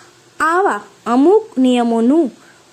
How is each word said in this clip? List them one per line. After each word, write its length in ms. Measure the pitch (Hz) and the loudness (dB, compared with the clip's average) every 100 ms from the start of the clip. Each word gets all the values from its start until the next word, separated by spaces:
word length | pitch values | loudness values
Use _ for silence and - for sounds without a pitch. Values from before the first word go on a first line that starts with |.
| - _ _ - | -20 _ _ -6
આવા 420 | 311 349 392 208 - _ 220 | -2 0 -2 -4 -12 _ -4
અમુક 520 | 247 311 427 440 262 | 0 2 2 0 -2
નિયમોનું 720 | 254 247 233 226 233 311 285 - - _ _ | 0 0 0 0 0 0 -2 -8 -20 _ _